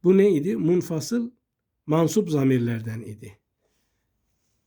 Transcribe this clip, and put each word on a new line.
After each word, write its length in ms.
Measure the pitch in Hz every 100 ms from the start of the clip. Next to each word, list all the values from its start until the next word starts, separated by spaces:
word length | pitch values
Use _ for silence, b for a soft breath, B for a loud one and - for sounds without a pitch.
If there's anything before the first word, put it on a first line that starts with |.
Bu 140 | 175 196
neydi? 380 | 202 165 170 226
Munfasıl, 720 | 160 180 - 160 - 240 233 _ _ _ _ _ -
mansup 440 | 156 160 214 170
zamirlerden 680 | 151 135 127 117 113 110 113
idi. 380 | 110 107 - - _ _ _ _ _ _ _ _ _ _ _ _